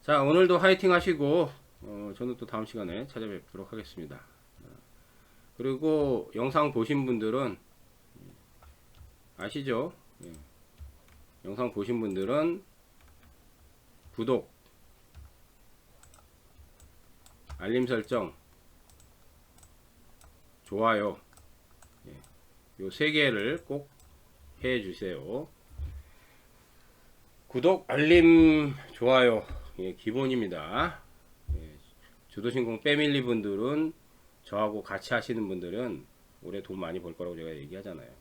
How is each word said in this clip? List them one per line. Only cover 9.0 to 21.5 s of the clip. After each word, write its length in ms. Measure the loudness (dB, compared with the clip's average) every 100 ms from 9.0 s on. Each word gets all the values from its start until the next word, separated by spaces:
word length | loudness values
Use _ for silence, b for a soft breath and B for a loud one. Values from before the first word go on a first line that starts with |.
| -20 -20 -20 -12
아시죠? 540 | -10 -8 -4 -4 -4 -10 -20 -20
예. 80 | -20 -20 -20 -20 _ -20 -20 -20 -20 -20 -20 -16
영상 300 | -12 -4 -4
보신 260 | -4 -2 -2
분들은 640 | -2 -2 -2 0 0 -4 -12 _ _ -20 -20 -20 -20 -20 -20 -20 -20 _ _ -20 -16
구독, 340 | -6 -2 -2 -2 -20 -20 _ -20 -20 _ -20 -20 _ -20 _ -20 -20 _ -20 -20 -20 -20 _ -20 -20 -20 -20 -20 -20 -20 -20 -20 -20 -20 -12
알림 300 | -2 0 0
설정, 440 | -2 -2 -4 -4 -12 _ -20 -20 -20 -20 -20 -20 -20 -20 -20 _ -20 -20 -20 -20 _ -20 -20 -20 -20 -20 -20 -10
좋아요, 540 | 0 2 2 -2 -6 -18 -20 -20